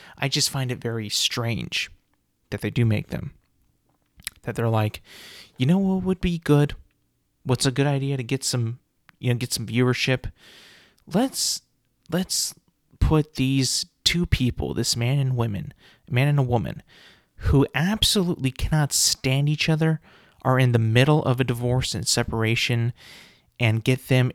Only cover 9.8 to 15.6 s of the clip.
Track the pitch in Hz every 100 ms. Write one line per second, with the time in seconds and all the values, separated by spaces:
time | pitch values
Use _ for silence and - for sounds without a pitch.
9.8 | 123 120 - 127 - - - - - -
10.8 | _ _ - 180 262 - - - _ _
11.8 | _ _ - 170 185 - - - _ _
12.8 | _ - - 156 147 - 131 135 127 -
13.8 | - _ - 170 175 - 123 - 69 69
14.8 | 120 123 117 143 131 127 113 101